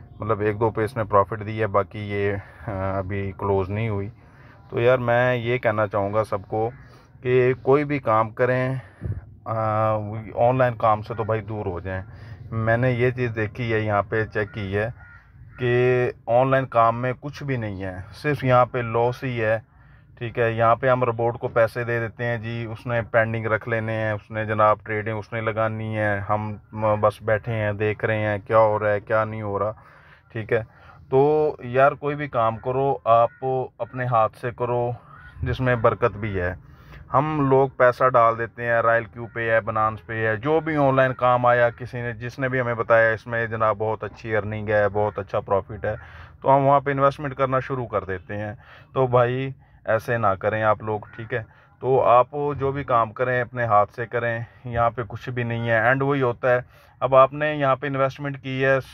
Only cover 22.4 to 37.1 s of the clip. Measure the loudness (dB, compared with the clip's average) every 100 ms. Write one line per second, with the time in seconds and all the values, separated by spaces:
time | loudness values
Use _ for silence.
22.4 | -6 -8 -8 -10 -6 -4 0 0 2 0
23.4 | 0 0 0 -4 -2 -2 -2 -4 -6 -6
24.4 | -2 4 4 4 -2 -4 -4 -6 -6 -6
25.4 | -2 0 -2 -2 -4 0 0 0 -2 -2
26.4 | -4 -8 -12 -2 0 2 2 0 -2 -2
27.4 | -2 -2 -2 -2 -2 -2 -2 0 -2 -2
28.4 | 2 4 6 4 0 0 0 0 0 -4
29.4 | -4 -4 -4 -6 -16 -20 -20 -20 _ -10
30.4 | -2 -2 -2 -16 -20 -20 0 4 4 4
31.4 | 0 -4 -2 4 4 2 -4 -6 -4 0
32.4 | 0 -2 -2 0 0 0 4 4 4 0
33.4 | -4 -4 -4 -8 -10 -6 0 2 2 -2
34.4 | -8 -6 -4 -2 -4 -6 -14 -20 -20 -10
35.4 | -6 -2 0 2 2 2 0 -2 -6 -4
36.4 | -4 -6 -12 -20 -20 -20 -2